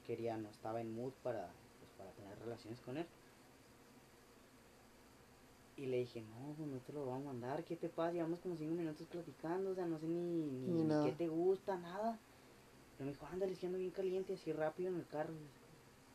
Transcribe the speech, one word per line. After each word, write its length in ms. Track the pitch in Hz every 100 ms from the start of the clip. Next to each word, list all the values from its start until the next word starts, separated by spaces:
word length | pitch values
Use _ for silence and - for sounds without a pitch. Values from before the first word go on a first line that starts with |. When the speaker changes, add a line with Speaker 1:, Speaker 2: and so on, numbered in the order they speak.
| -
Speaker 1:
quería, 320 | 113 113 110
no 120 | 107
estaba 320 | - 110 117
en 140 | 113 113
mood 160 | 127 -
para, 280 | 127 110 92 - - -
pues, 120 | - -
para 140 | 95
tener 260 | - 98 202
relaciones 400 | 113 117 104 127
con 160 | - 143
él. 80 | - - - - - - - - - - - - - - - - - - - - - - - - - - - -
Y 120 | 131
le 100 | 127
dije, 240 | 123 117
"No, 320 | 110 113 143 151
pues, 140 | 151
no 80 | 131
te 140 | -
lo 120 | 147 131
voy 100 | 131
a 40 |
mandar, 440 | 143 127 120 156
¿qué 120 | 165 165
te 140 | 160
pasa? 240 | 165 165
Llevamos 260 | 175 160 175
como 160 | 185 160
cinco 180 | 156 170
minutos 320 | 160 151 160
platicando, 640 | 175 160 131 160 185 190
o 40 | 185
sea, 100 | 170
no 120 | 156
sé 60 | 160
ni, 120 | 170
ni, 220 | 175 170 151 131 156
Speaker 2:
Ni 60 | 165
Speaker 1:
ni 0 |
Speaker 2:
nada. 220 | 156 151 147
Speaker 1:
qué 60 |
te 140 | 151 170
gusta, 500 | 165 180 190 - 185
nada". 420 | 170 190 226 220 - - - - - - - -
Pero 80 | 139
me 40 |
dijo, 120 | 143 151
"Ándale, 220 | 180 190
es 60 | 180
que 60 | 180
ando 140 | 185
bien 120 | 185
caliente", 420 | 190 190 185 190
así 200 | 180 160
rápido 360 | 156 156 165 185
en 80 | 175
el 100 | 135
carro, 260 | 151 160
y 40 | 160
así 220 | 147 - - - - - -